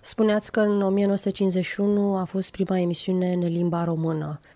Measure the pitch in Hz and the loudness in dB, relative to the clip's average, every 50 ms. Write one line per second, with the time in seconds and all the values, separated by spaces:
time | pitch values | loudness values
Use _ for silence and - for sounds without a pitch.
0 | - - - - 220 214 208 214 - - - 226 214 208 208 202 196 190 190 202 | -10 -6 -2 2 2 2 2 2 -2 -2 0 0 2 2 2 2 2 2 2 2
1 | 202 196 196 196 - 196 190 - 202 190 180 185 170 - - - 202 202 208 202 | 2 2 2 0 -2 -2 -2 0 0 0 2 0 -2 -2 -2 -2 0 2 2 2
2 | 202 202 196 190 185 - - 190 185 - - - 190 - 190 185 180 175 175 - | 2 2 0 0 -2 -2 -4 -4 -4 -4 -4 -4 -2 0 0 0 0 0 -2 -2
3 | - - 185 185 180 180 180 180 175 170 165 170 175 175 170 170 170 170 165 160 | -2 -2 0 0 0 0 0 0 0 0 0 0 0 0 0 0 0 -2 -2 0
4 | 160 160 160 156 151 151 151 - - - - | 0 -2 -2 -2 -4 -6 -8 -10 -14 -18 -20